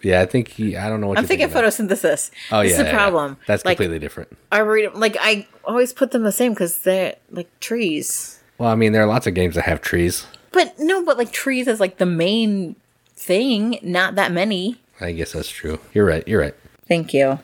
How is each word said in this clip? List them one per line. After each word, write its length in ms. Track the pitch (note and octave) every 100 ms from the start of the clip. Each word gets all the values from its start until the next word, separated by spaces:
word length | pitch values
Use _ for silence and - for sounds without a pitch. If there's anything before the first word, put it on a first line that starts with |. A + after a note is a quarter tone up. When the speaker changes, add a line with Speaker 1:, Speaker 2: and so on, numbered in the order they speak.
Speaker 1:
Yeah, 180 | G2 F2+
I 60 | F#2
think 220 | B2+ A2
he, 280 | - G#2+ F#2
I 100 | G#2
don't 140 | A2
know 60 | G#2
what 100 | G2
Speaker 2:
I'm 60 |
Speaker 1:
you're 40 | -
Speaker 2:
thinking 220 | F4+ D4
Speaker 1:
thinking 100 | D4
about. 140 | A3+
Speaker 2:
photosynthesis. 560 | - G#3 F#3+ E3+ D3 - - -
Speaker 1:
Oh, 100 | A2
Speaker 2:
This 120 | G2
Speaker 1:
yeah, 0 |
Speaker 2:
is 40 | F2
the 60 |
Speaker 1:
yeah, 60 | -
yeah. 40 | A3
Speaker 2:
problem. 420 | G3+ E3+ C#3+ C3+ -
Speaker 1:
That's 180 | G#3 F#3
Speaker 2:
Like, 120 | F3
Speaker 1:
completely 220 | F2+ E2
different. 380 | D2 - - - _
Speaker 2:
Arboretum, 480 | G#3 G#3+ G#3+ G#3 G3
like, 180 | A3 -
I 280 | G3+ G#3 - - -
always 280 | A#3 B3
put 180 | - C4
them 100 | B3
the 100 | G#3+
same 220 | - B3
'cause 240 | G#3 F3 -
they're, 380 | - F#3+ F3+ - _
like, 160 | F3 F3 _
trees. 800 | - A#3 G3+ D3+ C#3+ - - - _ -
Speaker 1:
Well, 100 | A#2
I 60 | A2+
mean, 180 | A2
there 80 | A2
are 60 | G#2+
lots 180 | A2 -
of 80 |
games 220 | F2+ F2+ E2
that 100 | -
have 160 | D#2+
trees. 440 | - F2 F2 - - - _
Speaker 2:
But, 240 | F#4 D#4+ -
no, 240 | D#4 F#4+
but, 140 | E4+ B3
like, 140 | A#3+
trees 360 | - - B3+ B3+
is, 120 | A3
like, 180 | F#3 -
the 80 | F3+
main 720 | E3 F3 A3 A3 G3+ F3 - _ _ _ -
thing. 640 | - F#3+ C4+ G#3+ A3 A#3
Not 340 | - F3+ F#3 F#3+
that 160 | F3
many. 460 | F3 G#3 F#3+ F#3+ A#3+ _ -
Speaker 1:
I 100 | F2
guess 220 | E2 D#2+
that's 160 | D#2+ D2+
true. 300 | - D#2 D#2 -
You're 120 | G#2+ G2+
right, 200 | D#2 -
you're 120 | G#2
right. 160 | D2 - - _ -
Speaker 2:
Thank 260 | E3+ E3
you. 260 | C#3 C3+ C#3